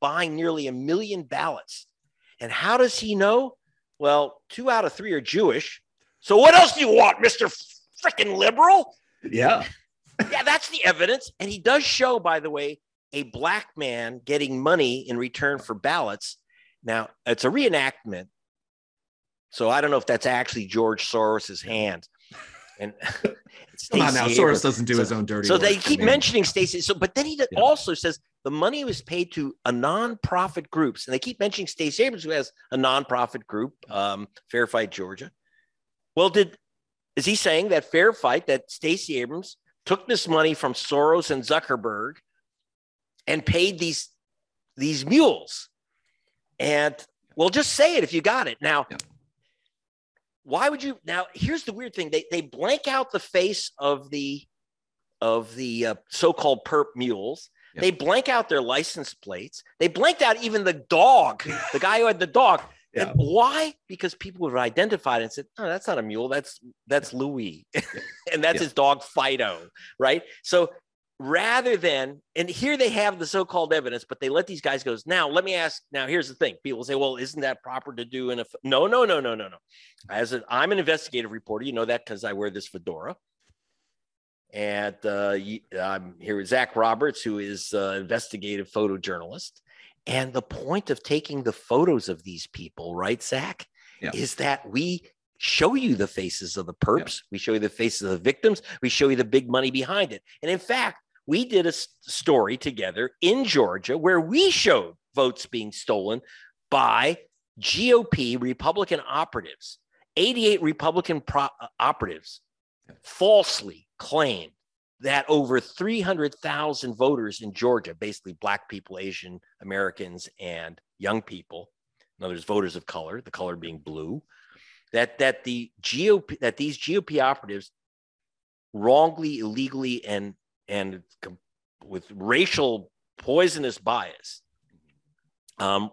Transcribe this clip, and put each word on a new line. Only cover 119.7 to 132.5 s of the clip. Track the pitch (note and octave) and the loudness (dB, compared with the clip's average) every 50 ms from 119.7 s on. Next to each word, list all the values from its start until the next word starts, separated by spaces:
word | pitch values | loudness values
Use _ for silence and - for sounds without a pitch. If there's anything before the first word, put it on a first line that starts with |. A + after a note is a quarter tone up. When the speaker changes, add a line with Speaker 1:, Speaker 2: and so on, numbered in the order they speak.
| G2 G2 G2 F#2 - - G2 F2+ F2 F2 - - _ - | -4 -4 -4 -4 -6 -10 -14 -12 -14 -16 -18 -18 _ -16
Speaker 1:
and | F#2+ F2 E2+ E2 E2 E2 E2+ _ _ _ _ - | -14 -12 -12 -12 -12 -14 -18 _ _ _ _ -8
young | G2 G2 G#2+ A2+ | -6 -4 -4 -4
people, | G#2 - G#2 F2+ - - E2+ E2+ E2+ _ _ _ _ _ _ _ _ _ _ - | -6 -10 -18 -18 -18 -18 -18 -18 -20 _ _ _ _ _ _ _ _ _ _ -14
in | - | -12
other | F#2 F2+ | -10 -10
words, | E2+ D#2+ | -10 -6
voters | - G#2 G#2 G2 F2 E2 | -2 -2 -2 -2 -2 -6
of | F2 - | -10 -14
color, | - - F2 D#2+ D#2 G2 B2 | -12 -12 -12 -12 -12 -14 -14
the | B2 - | -16 -14
color | - - F#2 F2 F2 | -12 -10 -8 -8 -8
being | F2 E2 E2+ E2 D#2 | -10 -12 -14 -14 -14
blue, | C#2+ D#2+ D#2 D#2 D#2 E2 A2+ D3+ _ _ _ _ _ _ _ _ _ _ _ _ _ _ | -16 -14 -12 -12 -10 -10 -10 -12 _ _ _ _ _ _ _ _ _ _ _ _ _ _
that, | - A#2 A#2+ A#2+ - - | -2 -2 -2 -2 -2 0
that | C#3 C3 B2+ - - | 0 0 0 -2 -6
the | B2+ B2 A#2+ A#2 - _ _ | -8 -8 -8 -10 -14 _ _
G | - - A#2+ C3 F3+ G#3+ | -8 -6 -4 0 4 4
O | G#3 F#3+ | 4 2
P, | - - D3+ - | 2 -6 -8 -2
that | C3 A#2 A2+ | -2 -2 -2
these | - C#3+ D3+ C#3 | -2 -6 -6 -6
G | - - D3+ F3 G3+ | -8 -6 -2 -2 -2
O | |
P | F3 - D3+ C#3+ | -2 -2 0 2
operatives | C3 C3 C#3 - - G2+ G2+ G2 - - _ _ _ _ _ _ _ _ _ _ _ _ _ _ _ _ _ _ _ _ | 2 2 0 -2 -6 -12 -12 -12 -12 -16 _ _ _ _ _ _ _ _ _ _ _ _ _ _ _ _ _ _ _ _
wrongly, | - G#2 G#2 A#2+ C3 D3 D#3+ E3 D#3+ D#3+ D#3+ D3+ D3 A#2 | -8 0 4 6 6 6 6 4 2 -2 -6 -6 -6 -6
illegally, | A2 G#2+ G#2+ B2+ C3+ C3 C3+ C3+ C3 B2+ B2 A#2+ - | -6 -6 -4 -4 -6 -6 -6 -6 -6 -6 -6 -6 -6
and, | G#2 G#2 G2 G2+ G2+ G2 _ _ _ _ _ _ - | -6 -6 -6 -6 -8 -14 _ _ _ _ _ _ -8
and | G2+ G2+ F#2+ F#2+ F#2+ F#2 F2 _ _ - | -6 -6 -6 -6 -10 -14 -18 _ _ -20
com-, | - F#2+ F2+ - _ _ _ _ _ _ _ _ - | -18 -18 -18 -20 _ _ _ _ _ _ _ _ -18
with | - F#2+ F#2 - - G#2 | -12 -12 -12 -12 -14 -14
racial | G2 F#2+ G#2+ B2 D3+ F#3+ F3+ | -8 -2 0 2 2 2 0